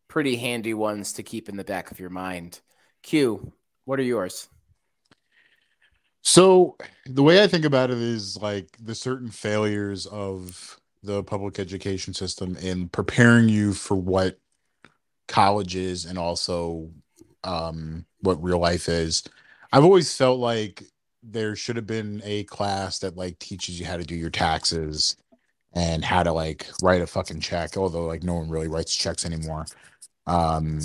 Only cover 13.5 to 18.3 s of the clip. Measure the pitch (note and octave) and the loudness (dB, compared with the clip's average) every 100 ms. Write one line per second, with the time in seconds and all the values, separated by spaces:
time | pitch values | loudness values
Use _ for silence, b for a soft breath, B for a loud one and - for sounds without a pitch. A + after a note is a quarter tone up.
13.5 | G#2+ G#2 F#2 - G2 F#2 F#2 F#2 - _ | 6 2 0 -2 -2 2 2 2 -2 _
14.5 | _ _ _ - _ _ _ - - G2+ | _ _ _ -20 _ _ _ -4 4 4
15.5 | G#2 F#2+ F#2 F#2 F2+ E2+ F#2 E2+ E2+ - | 4 0 -4 -4 -6 -8 -4 -4 -4 -4
16.5 | F2 E2+ E2 D#2+ D#2 _ _ - _ F#2 | -4 -4 -6 -10 -16 _ _ -20 _ -8
17.5 | F2 E2 D#2+ D#2+ E2 - _ G2 | -6 -6 -8 -10 -10 -14 _ 0